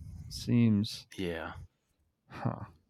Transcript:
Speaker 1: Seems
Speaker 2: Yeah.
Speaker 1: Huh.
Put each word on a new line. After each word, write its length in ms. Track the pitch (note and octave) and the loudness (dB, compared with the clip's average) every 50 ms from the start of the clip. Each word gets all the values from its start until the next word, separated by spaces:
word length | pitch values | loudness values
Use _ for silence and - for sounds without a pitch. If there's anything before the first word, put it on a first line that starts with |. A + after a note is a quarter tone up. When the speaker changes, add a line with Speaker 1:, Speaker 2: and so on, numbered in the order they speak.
| - - - - - - | -14 -12 -12 -12 -12 -12
Speaker 1:
Seems 760 | - - - - A#2+ A#2+ A#2 A2+ G#2+ G2+ G#2 - - - - _ - - | -10 -8 0 2 6 6 8 8 6 4 2 0 -4 -10 -14 _ -6 -4
Speaker 2:
Yeah. 340 | F#2+ E2+ E2 D#2+ D#2+ - - - - - _ _ _ _ _ _ _ _ _ _ _ _ | -4 -4 -4 -4 -6 -8 -10 -12 -14 -16 _ _ _ _ _ _ _ _ _ _ _ _
Speaker 1:
Huh. 300 | - - - A#2 - - - - - _ _ | -12 -6 -4 -4 -4 -6 -10 -16 -18 _ _